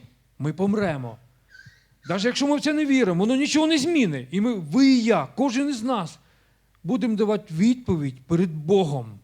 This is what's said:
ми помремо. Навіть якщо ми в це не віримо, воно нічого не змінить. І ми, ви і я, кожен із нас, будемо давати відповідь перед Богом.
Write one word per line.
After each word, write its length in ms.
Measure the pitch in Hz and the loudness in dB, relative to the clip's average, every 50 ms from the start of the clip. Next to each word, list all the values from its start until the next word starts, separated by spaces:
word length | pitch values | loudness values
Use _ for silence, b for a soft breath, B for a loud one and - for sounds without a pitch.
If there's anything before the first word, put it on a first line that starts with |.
| - - _ _ _ _ _ - | -20 -20 _ _ _ _ _ -8
ми 140 | 135 151 156 | -6 -6 -4
помремо. 640 | 160 190 202 208 214 202 175 151 135 127 117 110 - _ _ _ _ _ b b b b b b b b b b _ - | -2 -2 0 0 0 0 -2 -4 -4 -8 -12 -14 -16 _ _ _ _ _ b b b b b b b b b b _ -8
Навіть 200 | 147 170 202 190 | -6 -4 -2 0
якщо 220 | 247 247 - 277 | -2 -2 0 0
ми 100 | 285 294 | 0 0
в 40 | 269 | 0
це 120 | - 302 302 | 0 0 0
не 120 | 302 311 | 0 0
віримо, 340 | 277 269 262 233 185 170 170 | 2 2 2 2 2 2 2
воно 160 | 202 226 262 | 2 2 2
нічого 320 | 262 294 - - 311 311 | 0 0 0 2 2 2
не 100 | 311 330 | 2 2
змінить. 500 | 285 254 349 339 294 233 175 147 131 120 - | 0 0 0 2 2 2 0 0 -4 -6 -4
І 100 | 170 196 | -4 -2
ми, 120 | 214 247 240 | 0 0 -2
ви 340 | 190 160 143 160 254 277 | -4 -4 -2 2 4 6
і 160 | 269 262 240 220 | 6 6 4 4
я, 240 | 226 208 160 135 - - | 2 2 2 0 -4 -4
кожен 340 | - 269 277 214 269 285 294 | -2 -2 0 0 -2 -2 -2
із 140 | 277 220 214 | -4 -4 -4
нас, 360 | 262 254 208 165 151 - - _ _ _ _ _ _ _ _ _ _ _ _ - | -4 -4 -4 -4 -8 -12 -18 _ _ _ _ _ _ _ _ _ _ _ _ -6
будемо 320 | 165 254 214 220 233 214 | -4 -2 -2 0 -2 0
давати 380 | 190 220 208 214 202 208 - 160 | 0 0 0 0 -2 -4 -6 -2
відповідь 720 | 160 202 240 254 254 - - 185 156 143 135 127 - - | 2 2 2 2 0 -2 -4 -2 -2 -2 -4 -6 -8 -6
перед 260 | - 170 170 196 180 | -2 0 0 0 0
Богом. 680 | 156 156 147 160 202 196 180 147 143 131 113 110 104 98 | -2 -4 0 2 2 2 2 2 -2 -6 -6 -10 -14 -18